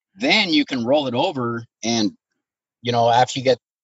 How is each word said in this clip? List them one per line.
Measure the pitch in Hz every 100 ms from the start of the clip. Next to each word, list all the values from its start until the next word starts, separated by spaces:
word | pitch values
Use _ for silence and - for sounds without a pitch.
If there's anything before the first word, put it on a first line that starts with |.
| _ 190
then | 285 220 190
you | 151 139
can | 135
roll | 117 147 135
it |
over | 120 180 139 120 117 117 _
and, | 117 117 104 - _ _ _ _ _ _
you | 120
know, | 117 117
after | 120 127 135
you | 127
get, | 120 _ _